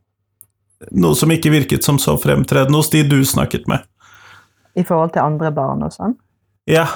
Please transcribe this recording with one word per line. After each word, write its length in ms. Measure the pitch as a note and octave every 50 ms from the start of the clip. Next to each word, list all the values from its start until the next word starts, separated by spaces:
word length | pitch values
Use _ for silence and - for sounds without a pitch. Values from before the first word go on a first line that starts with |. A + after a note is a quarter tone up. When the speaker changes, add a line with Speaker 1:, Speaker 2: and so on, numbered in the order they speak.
| _ _ _ _ _ _ _ _ - _ _ _ _ _ _ - - -
Speaker 1:
noe 260 | - F#3 F3 D#3+ D3+ -
som 120 | D#3 D#3
ikke 220 | E3 D#3+ E3 D#3 D3+
virket 300 | D3+ C3 - - C3 -
som 140 | - C#3+ C3+
så 180 | - D#3 D3 C#3
fremtredende 600 | - D3 C#3 C#3 C3+ - C#3 C#3 C3+ C3+ D3 D3+
hos 120 | D3+ - -
de 80 | D#3
du 180 | D3+ C#3+ D3 C3+ C3+
snakket 420 | C3 - C3+ C3+ - - A#2+ - -
med? 140 | - - - _ _ _ _ - - - - - - - _ _ _ _ _ _ -
Speaker 2:
I 80 | F#3 F3
forhold 280 | - F3+ D#3+ D#3+ E3
til 120 | - E3+ C3
andre 260 | D3+ D3+ D3+ D#3+ D#3+
barn 320 | D3 D#3 C3+ C#3 C3+ C#3
og 100 | D3 D#3 -
sånn? 220 | - F3+ G#3 B3 - _ _ _ _ _ _ _ _ - -
Speaker 1:
Ja. 160 | D#3+ D#3+ E3 - -